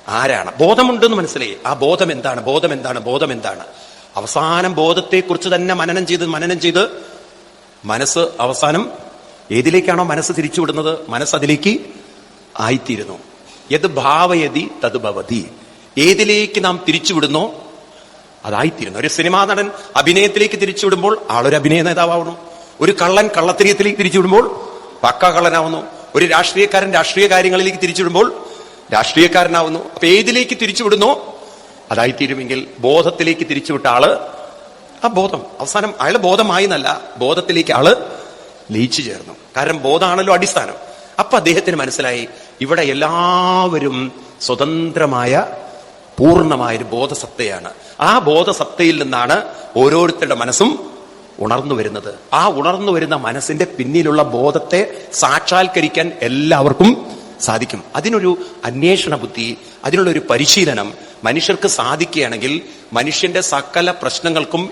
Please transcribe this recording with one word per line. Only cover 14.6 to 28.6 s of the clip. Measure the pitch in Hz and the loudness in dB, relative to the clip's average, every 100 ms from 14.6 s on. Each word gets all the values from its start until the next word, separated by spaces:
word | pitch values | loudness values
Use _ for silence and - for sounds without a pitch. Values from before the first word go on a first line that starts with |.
| 190 - 120 | -6 -4 -4
തത് | 120 | -4
ഭവതി. | 107 98 - 117 80 - - - - - | -4 -6 -6 -6 -8 -14 -20 -20 -8 2
ഏതിലേക്ക് | 160 202 214 208 208 208 | 4 4 2 2 0 0
നാം | 185 180 - | -2 -2 -2
തിരിച്ചുവിടുന്നോ | 156 156 170 147 151 214 - - - - - - - - - 107 | -2 0 0 0 0 -2 -8 -20 -20 -20 -20 -20 -20 -20 -16 -6
അതായിത്തീരുന്നു. | 104 156 - 101 98 | -2 -2 -4 -8 -6
ഒരു | 147 | -4
സിനിമാ | - 165 185 196 | -2 0 2 2
നടൻ | 202 202 - - 135 | 0 -4 -8 -4 0
അഭിനയത്തിലേക്ക് | 147 185 202 208 214 170 | 2 4 4 2 0 0
തിരിച്ചുവിടുമ്പോൾ | 190 190 196 185 196 220 - | -4 -2 0 0 0 -2 -2
ആളൊരു | 117 131 151 | 0 2 2
അഭിനയ | 139 165 | 2 2
നേതാവാവുന്നു. | 165 170 170 170 165 170 - - - - | 2 0 0 0 -4 -10 -16 -20 -18 -2
ഒരു | 170 196 | 0 2
കള്ളൻ | 175 190 208 170 | 4 4 2 2
കള്ളത്തരിയത്തിലേക്ക് | 170 180 202 202 202 202 | 0 4 2 2 0 0
തിരിച്ചുവിടുമ്പോൾ | 185 190 185 202 247 - - - - - | 2 2 4 4 4 -2 -12 -16 -18 -2
പക്കാ | 120 - 180 | 0 2 2
കള്ളനാവുന്നു. | 165 175 165 160 160 - - - 147 | 4 2 2 0 -4 -8 -16 -4 2
ഒരു | 170 | 4
രാഷ്ട്രീയക്കാരൻ | 160 175 185 202 190 196 | 4 2 2 2 2 2
രാഷ്ട്രീയ | 175 160 190 202 | 2 0 2 4
കാര്യങ്ങളിലേക്ക് | 185 185 185 190 185 | 4 4 2 0 0
തിരിച്ചുവിടുമ്പോൾ | 175 175 175 175 240 - - - | -2 -2 0 2 2 0 -14 -18